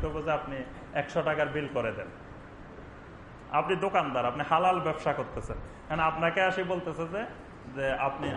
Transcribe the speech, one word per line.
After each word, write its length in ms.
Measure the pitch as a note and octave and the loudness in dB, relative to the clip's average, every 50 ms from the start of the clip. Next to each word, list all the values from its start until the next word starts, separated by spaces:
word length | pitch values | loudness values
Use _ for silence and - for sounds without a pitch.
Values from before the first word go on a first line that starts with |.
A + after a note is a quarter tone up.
কইবো 200 | E3 D#3 D3 D#3 | 0 -2 -2 -2
যে, 100 | D3 D#3+ | 0 2
"আপনি 240 | D3+ C#3 - C#3+ C3+ C3 B2+ - - - - - - | 0 0 0 -4 -6 -6 -6 -8 -10 -12 -10 -4 -2
একশো 280 | C#3+ C#3 - - E3+ | -2 -2 2 0 2
টাকার 240 | C#3+ D#3 D3+ D3+ D3 | 2 4 4 4 2
বিল 220 | C#3 C3 D3+ C#3+ C3+ - | 2 2 -2 -2 0 0
করে 180 | B2+ A2+ A2 | 0 0 0
দেন।" 140 | G2 G2 F#2 - - - - - - - - - - - - - - - - - - - - - - - - - - - - - | -2 -2 -6 -8 -10 -14 -14 -14 -14 -14 -14 -14 -14 -14 -14 -14 -14 -14 -14 -14 -14 -14 -16 -16 -16 -16 -16 -16 -16 -16 -8 0
আপনি 240 | - D3 D#3 F3 F#3+ | 0 2 2 2 2
দোকানদার, 500 | E3 F#3+ G3 G3 F3+ D#3 C#3+ B2+ B2 A#2+ | 2 2 4 4 4 4 4 2 2 2
আপনি 180 | B2 B2+ D3+ - - | 2 2 0 2 4
হালাল 320 | D#3+ D#3+ F3+ F#3 F#3 F3+ | 4 6 6 6 6 4
ব্যবসা 320 | D3+ D#3+ D3+ - - D3+ | 2 0 0 2 2 0
করতেছেন, 440 | C#3 C#3 B2 - - A#2 - - A2 - - - - - - - | 2 2 -2 -4 -4 -8 -6 -6 -6 -6 -8 -10 -12 -12 -6 -4
এখন 120 | D3+ E3 | 0 2
আপনাকে 420 | D#3+ D#3+ D3+ D#3+ E3+ E3+ E3 G3 | 2 2 2 4 2 2 4 4
আসি 200 | F#3+ F#3 F#3 F#3 | 4 4 4 2
বলতেছে 440 | F#3 F3 F#3 F3 F3+ E3+ D3 D#3+ E3 | 2 0 0 0 0 -4 -4 -4 -4
যে, 180 | D#3+ F3+ G#3 A#3+ - - - - - - - - C3 B2+ | -2 -2 -4 -4 -4 -8 -12 -14 -16 -16 -14 -14 -10 -4
যে, 180 | C3+ C3+ C3+ | 0 0 2
"আপনি 380 | C3 A#2+ C3 C3+ - - D3 C#3+ C3+ | 2 2 2 0 0 0 -2 -2 -2